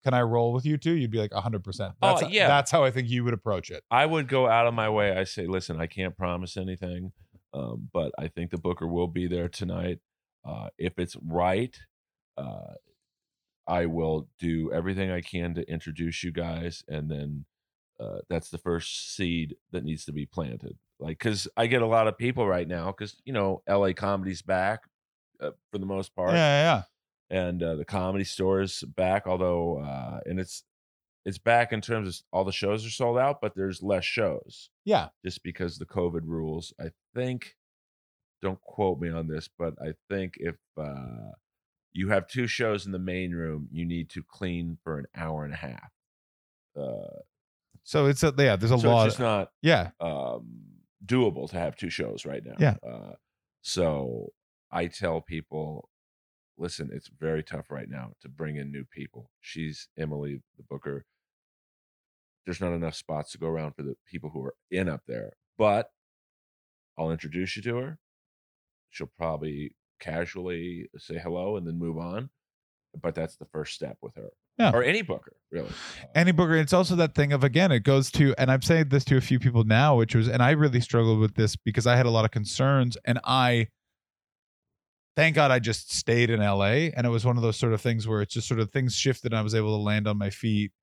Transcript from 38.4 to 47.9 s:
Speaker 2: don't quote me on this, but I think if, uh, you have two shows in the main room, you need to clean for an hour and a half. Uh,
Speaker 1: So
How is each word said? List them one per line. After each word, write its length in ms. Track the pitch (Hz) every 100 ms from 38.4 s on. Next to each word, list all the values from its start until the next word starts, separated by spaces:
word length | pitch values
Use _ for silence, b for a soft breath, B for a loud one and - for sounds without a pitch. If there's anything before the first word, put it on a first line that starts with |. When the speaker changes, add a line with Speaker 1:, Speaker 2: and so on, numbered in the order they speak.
Speaker 2:
don't 180 | 95 92
quote 400 | - - 98 80
me 80 | 82
on 180 | 82 80
this, 200 | 78 -
but 320 | _ 85 73
I 120 | 76 78 _
think 260 | 98 92 -
if, 200 | 85 80 _ -
uh, 560 | 76 67 64 58 52 50 _ _ _ _ _
you 200 | 90 95
have 180 | 101 -
two 180 | 127 120
shows 400 | - 117 104 101
in 60 |
the 60 | 95
main 340 | 92 90 92
room, 360 | 85 80 76 73
you 120 | 76
need 260 | 85 85 82
to 120 | -
clean 560 | - - 92 87 85 82
for 140 | - 76
an 80 | 65
hour 300 | - 82 78
and 100 | 76
a 20 | 69
half. 360 | 73 60 - _ _ _ _ _ _ _ _ 73
Uh, 460 | 67 53 50 50 - _ _ _ _ _
Speaker 1:
So 240 | -